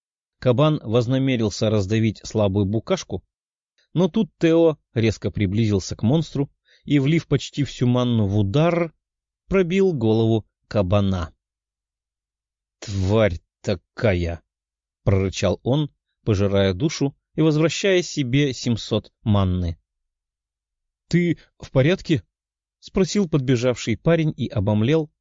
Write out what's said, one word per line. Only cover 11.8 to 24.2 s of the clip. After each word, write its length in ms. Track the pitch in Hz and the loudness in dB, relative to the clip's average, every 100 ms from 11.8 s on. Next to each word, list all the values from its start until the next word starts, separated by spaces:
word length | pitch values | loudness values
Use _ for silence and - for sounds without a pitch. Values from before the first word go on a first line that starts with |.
| _ _ _ _ _ _ _ _ _ _ | _ _ _ _ _ _ _ _ _ _
"Тварь 580 | - 98 95 110 104 87 - _ | -8 -4 0 2 2 -2 -10 _
такая!" 840 | - 98 _ - 117 90 85 82 _ _ _ _ _ _ | -8 -8 _ -4 0 0 -2 -8 _ _ _ _ _ _
прорычал 560 | - 98 95 - 98 104 | -2 0 0 -2 -2 -2
он, 280 | 113 143 147 - _ _ | -2 -2 -2 -8 _ _
пожирая 500 | - 98 101 98 98 | -2 0 2 2 0
душу 420 | 92 156 - 139 - _ | 0 -4 -2 -4 -6 _
и 80 | - | -2
возвращая 600 | 156 151 160 - 202 180 | 0 2 0 0 0 0
себе 500 | - - 127 139 147 | 0 -4 -2 0 0
семьсот 600 | 123 123 110 - 110 - _ | -2 -4 -4 -2 -4 -4 _
манны. 560 | 113 101 95 90 85 - _ _ _ _ _ _ _ _ _ _ _ _ _ | 0 2 2 0 -4 -8 _ _ _ _ _ _ _ _ _ _ _ _ _
"Ты 300 | 170 175 156 _ _ | 0 0 -2 _ _
в 120 | - | -4
порядке?" 520 | 135 135 190 - 143 - _ _ _ _ _ | 0 2 0 -2 -4 -4 _ _ _ _ _
спросил 480 | - 202 180 208 180 | -6 -2 0 0 0
подбежавший 680 | 151 127 123 127 117 - 107 | 0 0 0 0 -2 -4 -2
парень 360 | 160 165 | 0 0